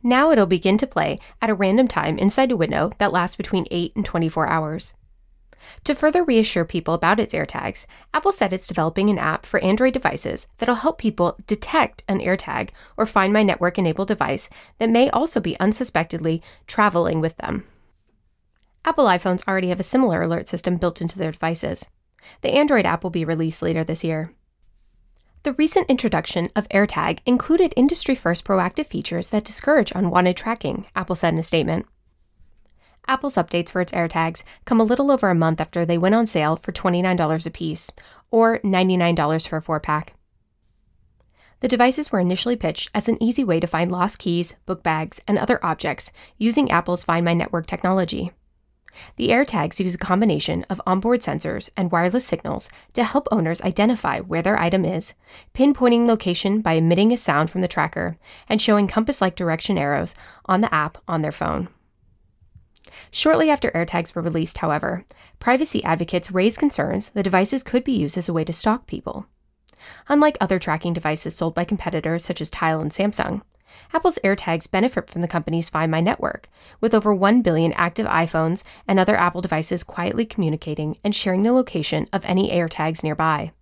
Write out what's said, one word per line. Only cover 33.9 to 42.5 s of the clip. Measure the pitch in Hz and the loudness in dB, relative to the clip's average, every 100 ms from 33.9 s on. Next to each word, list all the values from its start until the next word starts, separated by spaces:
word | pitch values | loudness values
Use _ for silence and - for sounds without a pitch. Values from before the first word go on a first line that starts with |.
AirTags | - 170 - 165 170 - - - | -2 -2 0 -2 -4 -16 -20 0
come | 226 | 2
a | |
little | 220 247 277 | 4 2 2
over | 262 202 | 4 4
a | 170 | 4
month | 165 160 | 2 0
after | 156 175 170 | -2 -2 0
they | 170 | 2
went | 180 220 | 4 4
on | 226 | 2
sale | 170 151 160 | 0 0 0
for | - | -4
twenty-nine | 175 190 175 185 180 | -4 0 2 2 2
dollars | 156 160 165 | 2 0 -4
apiece, | - 165 160 - - - - _ | -6 -8 -6 -8 -10 -20 -20 _
or | 226 226 226 | 2 4 2
ninety-nine | 208 190 185 180 170 | 0 2 2 2 2
dollars | 170 151 160 - | 2 0 0 -2
for | 160 | -6
a | |
four-pack. | 160 156 - 151 - _ _ _ _ _ _ _ _ _ _ _ _ _ _ _ | -4 -6 -2 -4 -4 _ _ _ _ _ _ _ _ _ _ _ _ _ _ _
The | 254 | -2
devices | 233 247 262 294 | 4 4 2 0
were | 208 | 0
initially | 180 180 - | 0 0 -2